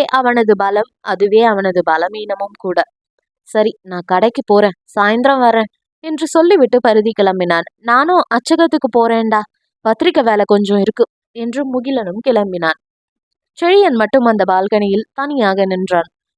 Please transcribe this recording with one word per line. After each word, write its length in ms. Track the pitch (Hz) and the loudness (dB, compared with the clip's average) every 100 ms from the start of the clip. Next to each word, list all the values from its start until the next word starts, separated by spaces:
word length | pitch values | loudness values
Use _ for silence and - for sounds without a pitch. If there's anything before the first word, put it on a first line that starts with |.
| - | 0
அவனது 440 | 262 247 240 220 196 | -2 0 0 2 0
பலம், 360 | 196 208 226 _ | 0 -2 -4 _
அதுவே 400 | - 190 202 214 | -8 -4 0 2
அவனது 380 | 233 196 190 180 | 2 2 -2 -2
பலவீனமும் 720 | 165 160 180 214 208 196 202 - | 0 0 -2 -6 -10 -8 -10 -10
கூட. 220 | 185 175 175 _ _ _ _ _ _ | -4 -4 -4 _ _ _ _ _ _
"சரி, 260 | 220 214 - | -2 -2 -4
நான் 240 | 185 180 175 | -12 -12 -2
கடைக்கு 360 | 185 226 - - | 0 0 -2 0
போறேன், 320 | 202 208 - _ | 2 2 -2 _
சாயந்தரம் 540 | 214 202 233 269 269 | -2 0 2 2 2
வரேன்," 280 | 240 226 214 _ _ _ | 2 2 -2 _ _ _
என்று 220 | 320 311 320 | -10 -6 -2
சொல்லிவிட்டு 500 | 330 339 381 247 247 | 2 4 4 4 2
பருதி 320 | 233 220 214 | 2 2 0
கிளம்பினான். 560 | 214 196 185 175 170 175 _ | 0 0 0 -2 -2 -4 _
"நானும் 420 | 226 247 311 359 - | -2 0 2 0 0
அச்சகத்துக்கு 600 | 240 - 330 330 311 240 | -4 -2 0 2 0 -2
போறேன்டா, 500 | 240 226 226 220 214 208 _ _ _ 220 | 0 2 0 0 -2 -4 _ _ _ -4
பத்திரிக்கை 380 | 226 349 320 | 0 0 0
வேலை 200 | 226 208 202 | 0 0 2
கொஞ்சம் 340 | 208 202 202 | 0 2 0
இருக்கு," 240 | 196 - - _ _ 233 | 0 -2 -4 _ _ -12
என்று 260 | 233 254 269 | -8 -6 -6
முகிலனும் 560 | 254 254 262 190 202 | -6 -4 -4 -6 -6
கிளம்பினான். 580 | 262 226 202 180 165 - _ _ _ _ _ _ _ - | -2 0 -2 -4 -4 -6 _ _ _ _ _ _ _ -4
செழியன் 400 | 349 403 370 233 | 2 4 2 2
மட்டும் 280 | 208 269 233 | 0 2 2
அந்த 180 | 214 190 | 2 0
பால்கனியில் 640 | 185 196 214 202 202 - | 0 0 0 0 -2 -4
தனியாக 500 | - 285 285 202 190 190 | -8 -6 -2 0 0 -2
நின்றான். 440 | 185 190 175 170 _ _ | -2 -2 -2 -2 _ _